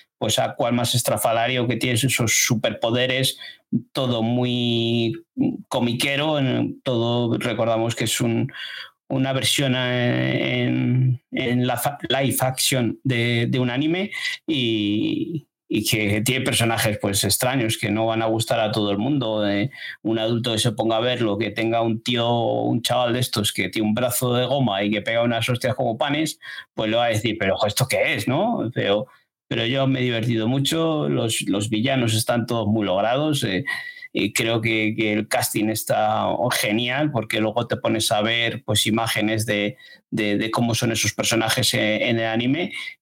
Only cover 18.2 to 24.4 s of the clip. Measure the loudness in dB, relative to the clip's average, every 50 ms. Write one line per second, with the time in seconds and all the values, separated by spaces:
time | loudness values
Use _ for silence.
18.2 | 0 0 0 0 0 0 0 2 2 0 0 0 0 0 0 0 0 0 0 0
19.2 | 0 0 -2 0 0 0 0 0 -2 -2 -4 -8 -14 -14 -12 -6 -4 -2 0 0
20.2 | 0 0 0 0 0 0 0 0 0 0 0 0 0 2 2 2 2 0 0 0
21.2 | 0 0 0 0 -2 -4 -2 -2 -2 0 0 2 2 0 0 -2 -2 -2 0 0
22.2 | 2 2 2 2 0 0 0 0 0 0 0 0 0 0 0 2 2 0 0 0
23.2 | -2 -2 -2 -2 -2 -2 -2 -2 -4 -4 -2 -2 0 0 0 0 0 0 0 0
24.2 | 0 0 2 0